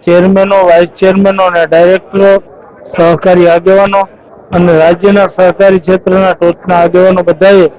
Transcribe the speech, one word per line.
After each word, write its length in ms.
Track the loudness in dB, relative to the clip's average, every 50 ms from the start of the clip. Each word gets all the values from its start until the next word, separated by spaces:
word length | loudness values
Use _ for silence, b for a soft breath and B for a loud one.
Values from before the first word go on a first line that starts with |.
| _
ચેરમેનો, 520 | 0 0 0 0 0 0 0 0 0 0
વાઇસ 340 | 0 2 2 2 2 0 -2
ચેરમેનો 520 | -4 -4 -2 -2 0 0 0 -2 0 -2 -2
અને 220 | -2 -2 -2 -2
ડાયરેક્ટરો, 640 | 0 0 0 2 2 0 -2 -4 -6 -4 -2 0 2 0 0 -2 -8 -20 -20 -20 -20 -20 -20 -20
સહકારી 640 | -14 -6 -2 0 0 0 -2 0 0 0 2 2 2
આગેવાનો 520 | 0 0 0 0 0 2 0 0 -2 -4 -4 -6 -10 -20 _ -20 -20 -20 -20 -8 -4
અને 260 | -2 0 0 0 2
રાજ્યના 480 | 2 0 0 0 0 0 0 0 0
સહકારી 540 | -2 -2 -2 -2 -2 0 0 0 0 0 0
ક્ષેત્રના 520 | -2 -2 -4 -4 -2 -4 -2 -2 -2 -2 -2
ટોચના 440 | -2 -2 -4 -4 -4 -6 -4 -2
આગેવાનો 460 | -2 -2 0 0 0 0 2 0 0 -2
બધાએ 440 | -4 -2 0 2 2 2 2 0 0 -4